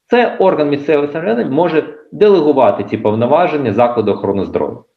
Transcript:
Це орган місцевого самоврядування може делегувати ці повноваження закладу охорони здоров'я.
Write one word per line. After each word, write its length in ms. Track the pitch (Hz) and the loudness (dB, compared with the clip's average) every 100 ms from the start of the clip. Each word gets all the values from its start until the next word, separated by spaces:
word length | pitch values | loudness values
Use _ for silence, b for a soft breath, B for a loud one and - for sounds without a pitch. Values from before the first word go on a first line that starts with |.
| - | -2
Це 300 | 240 226 - | 0 0 2
орган 320 | 190 151 147 | 2 2 0
місцевого 380 | 143 - 147 143 | -2 0 0 -2
самоврядування 480 | 160 185 240 165 135 | -4 -4 -4 -2 0
може 420 | 175 156 - - - | 0 0 -4 -8 -10
делегувати 720 | 147 208 190 151 135 110 101 | 0 4 4 4 4 2 0
ці 140 | 98 107 | -4 -4
повноваження 760 | 110 110 123 156 180 151 120 | -2 0 2 2 0 -2 -2
закладу 380 | 101 120 - 101 | 0 0 0 -2
охорони 340 | 95 98 98 82 | -2 -2 -4 -2
здоров'я. 320 | 82 71 - _ | -4 -4 -8 _